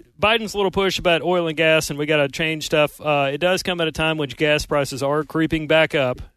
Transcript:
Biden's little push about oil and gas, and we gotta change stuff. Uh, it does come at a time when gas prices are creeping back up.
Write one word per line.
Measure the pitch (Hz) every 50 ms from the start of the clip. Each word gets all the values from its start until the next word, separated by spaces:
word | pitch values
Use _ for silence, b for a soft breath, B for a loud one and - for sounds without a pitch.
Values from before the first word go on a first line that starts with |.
| - _ _ -
Biden's | 196 214 226 233 220 190 -
little | 208 196 185
push | 165 196 196 185 - -
about | 165 180 170 156
oil | 151 170 180 180 170 160
and | 156
gas, | 147 165 160 160 156 151 -
and | 151 139
we | 151
gotta | 147 156 147 143 139
change | 127 - 165 156 160 156 -
stuff. | - 160 151 147 143 - -
Uh, | - 151 147 143 139 135
it | 143 143
does | 170 180 190 185
come | - 190 180 170
at | 165 156
a |
time | 135 156 156 160 160
when | 156 143 131
gas | 123 - 156 151 151 147 -
prices | - 151 147 139 - 139 120
are | 139 139 147 151 151
creeping | - - 160 160 151 165 156 156
back | 151 156 160 160 151 -
up. | 147 135 123 123 - - - _